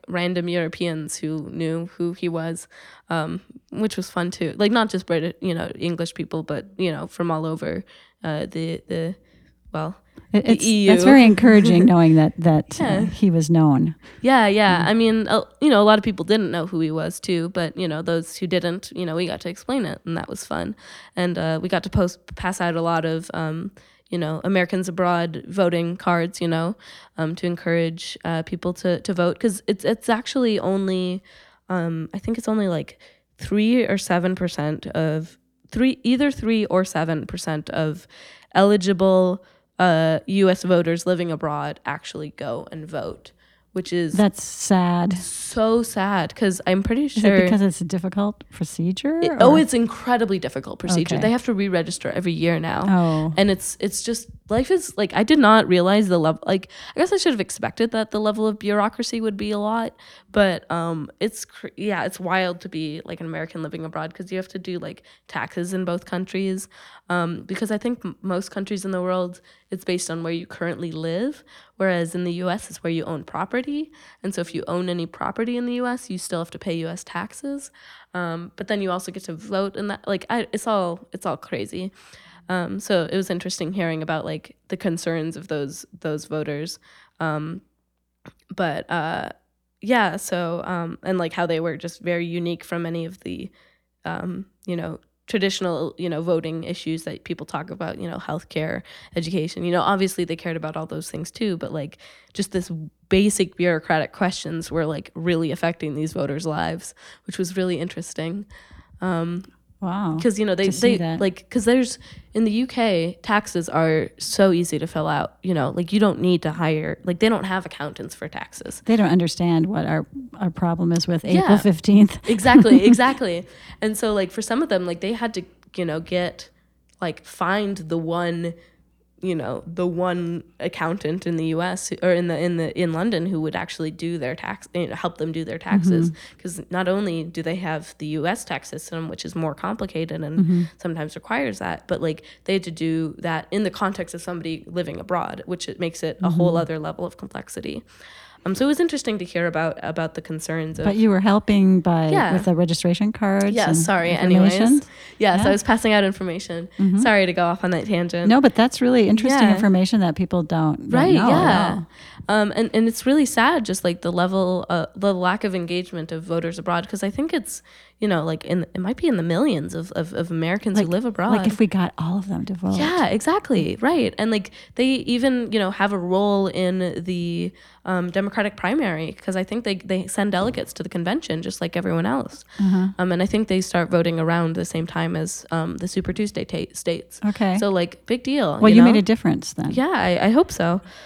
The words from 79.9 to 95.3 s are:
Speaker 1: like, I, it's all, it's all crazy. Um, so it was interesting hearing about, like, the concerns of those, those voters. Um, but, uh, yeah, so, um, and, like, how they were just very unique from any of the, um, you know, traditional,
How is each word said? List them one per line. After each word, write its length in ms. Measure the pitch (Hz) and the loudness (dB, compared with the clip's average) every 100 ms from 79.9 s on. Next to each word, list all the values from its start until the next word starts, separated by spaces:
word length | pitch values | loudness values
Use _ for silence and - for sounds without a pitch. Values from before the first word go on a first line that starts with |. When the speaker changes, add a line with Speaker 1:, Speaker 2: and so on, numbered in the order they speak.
| 202 - | -8 -6
Speaker 1:
like, 180 | 190 - | -6 -4
I, 180 | 233 - | -4 -4
it's 140 | 214 - | -6 -2
all, 420 | 214 175 - - | -2 -2 -6 -12
it's 120 | 196 185 | -10 -6
all 100 | 131 | -8
crazy. 540 | - - 104 - 185 - - - - - - | -8 -8 -8 -8 -10 -12 -20 -20 -20 -18 -6
Um, 300 | 185 175 196 | -4 -4 -6
so 280 | - 190 165 | 0 0 0
it 40 | 190 | -2
was 140 | 185 | -2
interesting 440 | 180 180 - 160 | -4 -6 -6 -6
hearing 280 | 196 165 160 | -4 -4 -4
about, 240 | 160 156 - | -4 -4 -4
like, 300 | 156 - _ - | -8 -12 _ -12
the 80 | 185 | -6
concerns 600 | - 165 - 165 156 160 | -4 -4 -4 -4 -4 -8
of 100 | 180 | -8
those, 360 | 156 139 - - - | -6 -6 -10 -18 -10
those 260 | 160 151 - | -6 -6 -6
voters. 540 | 156 151 143 165 - _ _ _ - | -6 -6 -6 -8 -12 _ _ _ -6
Um, 420 | 165 151 156 175 _ _ _ _ _ _ - _ - 185 | -4 -4 -6 -10 _ _ _ _ _ _ -20 _ -14 -4
but, 340 | 175 143 - | -4 -4 -6
uh, 400 | 147 156 - - - _ _ _ _ | -4 -4 -6 -8 -14 _ _ _ _
yeah, 360 | 208 247 196 180 | 0 2 2 -2
so, 460 | - 180 170 170 - | -4 -4 -4 -4 -4
um, 320 | 180 165 - | -6 -6 -8
and, 140 | - 185 | -4 -2
like, 140 | 170 | -2
how 120 | 175 170 | -2 -2
they 140 | 160 | -2
were 180 | 165 160 | -2 -6
just 240 | 170 - | -10 -8
very 240 | 175 170 170 | -4 -4 -4
unique 380 | 170 170 170 | -4 -4 -6
from 220 | - 170 165 | -6 -6 -4
any 180 | 165 165 | -6 -8
of 140 | 190 | -10
the, 300 | - - 196 _ _ _ _ _ | -12 -10 -12 _ _ _ _ _
um, 440 | 170 165 180 180 196 _ - | -10 -8 -8 -8 -12 _ -8
you 100 | 170 | -6
know, 240 | 160 156 _ _ | -6 -10 _ _
traditional, 640 | - | -4